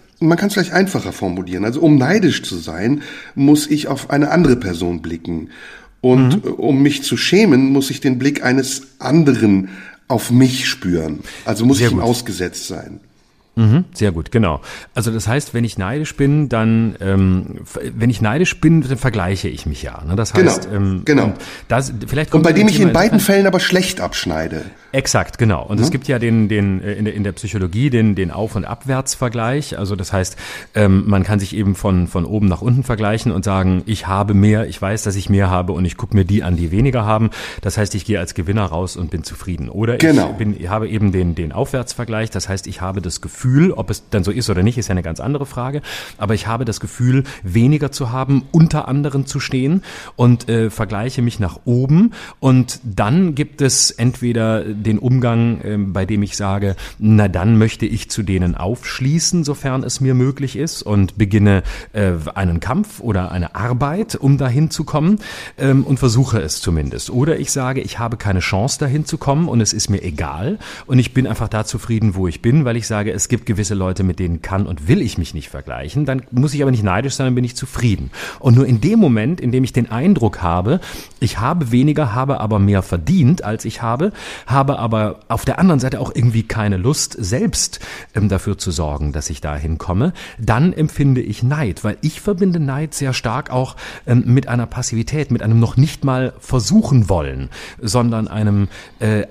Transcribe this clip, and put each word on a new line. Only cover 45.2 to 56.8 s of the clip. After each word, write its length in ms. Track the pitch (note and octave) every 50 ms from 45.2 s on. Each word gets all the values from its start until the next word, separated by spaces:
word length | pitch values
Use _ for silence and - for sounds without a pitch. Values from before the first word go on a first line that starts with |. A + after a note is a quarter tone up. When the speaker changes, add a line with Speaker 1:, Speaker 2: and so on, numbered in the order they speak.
| - A#2+ C#3+ C#3+ C#3
Speaker 2:
Frage. 360 | C3 - B2+ A#2+ C3 C#3 D3 - - - - - - - -
Aber 160 | G#2+ G2+ A2
ich 100 | G2+ - G#2+
habe 180 | A2+ A#2 C3
das 140 | - G#2 -
Gefühl, 440 | - E2+ - - A#2+ B2 B2+ C3+ C3 - - -
weniger 500 | - F#2 F2 A2+ A#2 C3+ D3+ D3+ D3 C3+
zu 200 | - - C#3 A#2
haben, 320 | A#2+ C3 C3 C3 C#3 C3+ - -
unter 360 | - E3+ D#3+ D#3+ - D3+ - -
anderen 380 | C3 C#3+ C#3+ D3+ C3+ C#3+ C3
zu 140 | - - C#3+
stehen 420 | - - - C3 B2+ C#3 E3 G3 - - - - - - -
und, 320 | - B2 A#2+ B2 A#2+ - -
äh, 200 | A2+ A#2 A2+ A2
vergleiche 520 | G2+ - A2+ F#2 G#2+ G2+ G#2+ C3 B2+ - A#2+
mich 160 | A#2+ A#2 -
nach 200 | G2+ - - - -
oben. 460 | - A#2+ B2 B2+ C3 D3+ E3+ G#3+ A#3 A3 - - - - _
Und 400 | - C3+ C3 B2+ B2 B2 - - -
dann 500 | A#2 G2 G2 G#2+ G#2 C3 F3 F#3+ F3 D3
gibt 260 | B2+ D3+ D3 - -
es 280 | C#3+ C3 - - - -
entweder 720 | - - A#2 B2 B2 - B2 A#2+ A#2+ A#2 A2+ A2+ A2 A2 D#2+
den 340 | F#2+ G#2+ G#2 G#2 A2 G#2+ G#2
Umgang, 600 | - B2+ B2+ C3 B2 B2 A#2 A#2 A#2 A#2 A#2 - -
ähm, 300 | G2+ G#2 G#2 G2+ G2 F2
bei 120 | G2 F#2
dem 180 | F#2 G#2+ G2+ G2+
ich 120 | G2+ -
sage, 400 | - G#2 G2 G2 G2+ G2+ G2 F#2+ -